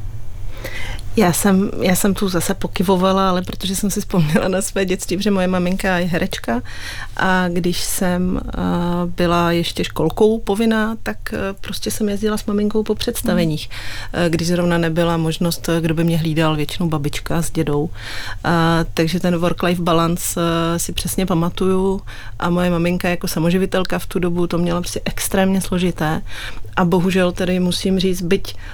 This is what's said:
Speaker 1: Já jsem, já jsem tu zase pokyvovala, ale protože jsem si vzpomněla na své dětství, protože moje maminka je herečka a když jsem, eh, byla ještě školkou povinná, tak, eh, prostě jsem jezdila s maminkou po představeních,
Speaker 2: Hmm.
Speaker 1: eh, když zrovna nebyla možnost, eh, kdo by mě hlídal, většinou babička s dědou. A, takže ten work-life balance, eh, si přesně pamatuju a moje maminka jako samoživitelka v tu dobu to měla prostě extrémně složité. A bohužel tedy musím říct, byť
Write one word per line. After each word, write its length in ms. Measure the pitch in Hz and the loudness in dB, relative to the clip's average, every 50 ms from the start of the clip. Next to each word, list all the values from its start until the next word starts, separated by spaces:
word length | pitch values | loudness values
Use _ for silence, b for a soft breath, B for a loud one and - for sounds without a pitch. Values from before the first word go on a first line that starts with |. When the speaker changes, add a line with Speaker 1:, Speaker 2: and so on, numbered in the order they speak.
| - - - - - - - - - B B B B B B B B B B B B - - | -8 -6 -6 -4 -4 -4 -4 -4 -4 B B B B B B B B B B B B -2 2
Speaker 1:
Já 180 | 226 202 175 - | 4 4 4 4
jsem, 380 | - - 202 190 190 202 - - - | 4 4 4 4 4 2 2 0 0
já 140 | - 190 180 | 2 2 2
jsem 180 | - - 202 185 | 4 2 2 2
tu 160 | - 202 185 | 0 0 0
zase 240 | 180 165 - - 196 | 0 0 0 0 -2
pokyvovala, 760 | - - 170 - - 180 190 196 180 185 190 190 196 190 190 | -2 -2 -2 -2 0 2 2 2 4 4 2 4 4 2 2
ale 120 | 180 180 | 2 0
protože 340 | 180 - - - - 180 196 | -2 -4 -4 -4 -4 -4 -2
jsem 160 | - - 196 | -2 -2 -2
si 80 | - 208 | -2 -2
vzpomněla 480 | - - - 180 156 151 160 190 - | -4 0 0 2 2 2 2 2 2
na 140 | 185 185 185 | 2 0 0
své 240 | 196 - - 196 196 | -2 -2 -2 -2 0
dětství, 320 | 180 185 180 - - 175 | 0 -2 -2 -2 -2 -2
protože 140 | 190 196 214 | 0 0 2
moje 160 | 202 190 180 | 2 2 2
maminka 500 | 180 185 180 175 180 190 190 - 190 185 | 2 2 2 2 0 0 0 0 0 0
je 80 | 175 180 | 0 0
herečka 560 | 180 175 160 180 202 - - - 240 233 247 - B B B B B B B B B B | 0 0 0 0 -2 -4 -6 -4 -4 -4 -4 -4 B B B B B B B B B B
a 300 | - - 190 185 185 185 | -2 0 2 2 2 2
když 340 | 175 175 185 175 175 180 - | 0 0 0 0 0 0 0
jsem, 580 | - - - - 190 180 180 180 180 180 190 190 - | -2 -2 -2 0 0 0 2 0 0 0 0 -2 -4
eh, 40 | - - - 180 180 175 175 175 175 175 175 175 | -4 -4 -2 -2 0 0 0 0 0 0 0 0
byla 460 | 175 175 - 175 170 170 175 170 170 | -2 0 0 2 2 4 4 2 2
ještě 320 | 170 170 165 - - - 175 | 2 0 0 -2 -2 -4 -4
školkou 560 | - - - 151 160 - - 220 214 226 220 | -2 -2 0 0 0 2 4 4 4 4 2
povinná, 560 | - - 196 202 233 226 220 220 214 220 226 220 - | 0 -2 0 2 2 2 2 2 0 -2 -2 -4 -6
tak, 140 | 214 208 - - - 214 | -6 -6 -6 -6 -6 -4
eh, 40 | 190 196 196 196 - | -4 -4 -6 -6 -8
prostě 300 | - - 190 - - 214 | -8 -6 -6 -4 -4 -4
jsem 180 | 208 - 220 208 | -2 -2 -2 -2
jezdila 280 | 202 196 214 214 214 | -2 0 0 -2 -2
s 80 | 208 - | -2 -2
maminkou 380 | 214 202 208 208 202 208 220 208 | -2 0 0 0 2 0 0 0
po 120 | - 214 | 0 -2
představeních, 720 | - - 247 233 - - 226 175 175 170 160 151 151 - - B B B B B B B B B | -2 -2 -4 -4 -2 0 0 2 2 2 2 0 -2 -4 -6 B B B B B B B B B
Speaker 2:
Hmm. 120 | - 175 | 0 0
Speaker 1:
eh, 40 | 165 | 2
když 180 | 165 165 170 | 2 2 2
zrovna 300 | 170 180 175 175 175 170 | 2 2 2 2 2 2
nebyla 400 | 170 170 165 160 175 170 170 170 | 2 2 2 2 2 2 2 2
možnost, 520 | 165 160 160 160 - 175 170 170 - - - | 2 0 0 0 0 0 0 -2 -2 -2 0
eh, 120 | 165 170 | 0 0
kdo 120 | 160 165 160 | 2 0 0
by 100 | 165 165 | 2 2
mě 140 | 170 165 | 2 2
hlídal, 380 | 160 160 160 151 160 160 156 156 | 2 0 0 2 2 2 2 2
většinou 340 | 151 147 - - - 180 165 | 0 -2 -2 -2 -2 0 0
babička 520 | 156 147 139 147 - - - - 147 170 | 0 0 0 -2 -2 -4 -2 -2 0 0
s 100 | 156 147 | 0 0
dědou. 380 | - 160 156 151 147 147 147 165 - B B B B B B B B B B | 0 0 0 2 0 0 0 -2 -4 B B B B B B B B B B
A, 360 | - 175 165 165 165 165 165 165 - - | 2 2 4 4 4 4 2 0 0 0
takže 260 | - 165 160 170 175 | 0 0 2 0 0
ten 160 | 185 180 175 | 0 2 2
work-life 460 | 165 175 170 165 - 185 175 180 180 170 | 2 2 0 0 2 0 0 0 2 2
balance, 560 | 185 165 170 165 165 175 180 - - - 180 170 170 165 165 165 165 170 | 2 4 4 4 2 0 -2 -4 -4 -2 0 0 0 0 0 0 0 0
eh, 40 | 170 | -2
si 140 | - - 170 | -2 -4 -4
přesně 320 | - - 170 - - 185 | -4 -4 -2 -2 -2 0
pamatuju 760 | 180 185 165 170 180 - - 190 190 185 185 190 196 190 202 - B B B B B B B | 0 2 2 0 0 0 0 0 2 2 2 2 0 0 -2 -6 B B B B B B B
a 100 | - 175 | 0 0
moje 200 | 175 175 180 180 | 2 2 2 2
maminka 400 | 175 165 170 175 180 175 - 180 | 2 2 2 0 0 0 0 -2
jako 180 | 175 175 - | -2 -2 -2
samoživitelka 720 | 175 - 156 156 170 180 190 190 196 - 190 185 - - 196 | -4 -2 0 2 2 2 2 2 0 0 0 0 0 -2 -2
v 60 | - | -2
tu 140 | - - 190 | -2 -2 0
dobu 280 | 175 175 170 180 175 | 0 0 0 0 0
to 100 | 170 175 | 0 0
měla 240 | 165 175 175 170 175 | 0 0 0 0 -2
prostě 200 | 175 - - - - | -2 -4 -6 -6 -4
extrémně 560 | - - - - - - 196 190 190 190 190 | -4 -4 -4 -4 0 2 2 4 4 2 0
složité. 600 | - - 185 175 185 175 165 - 160 156 160 - - B B B B B B B B - - | 0 0 0 0 0 0 0 0 -2 -2 -2 -2 -4 B B B B B B B B -4 0
A 80 | - 185 | 2 2
bohužel 460 | 170 185 180 170 190 180 190 180 175 | 4 4 4 2 2 2 2 2 2
tedy 280 | 175 - 170 175 185 185 | 0 0 -2 0 0 2
musím 400 | 180 180 175 - - 190 190 185 | 2 0 0 0 0 0 2 2
říct, 220 | 180 190 180 185 | 2 0 0 0
byť 340 | 180 165 196 202 - - - B B B | 0 0 0 0 0 -2 -6 B B B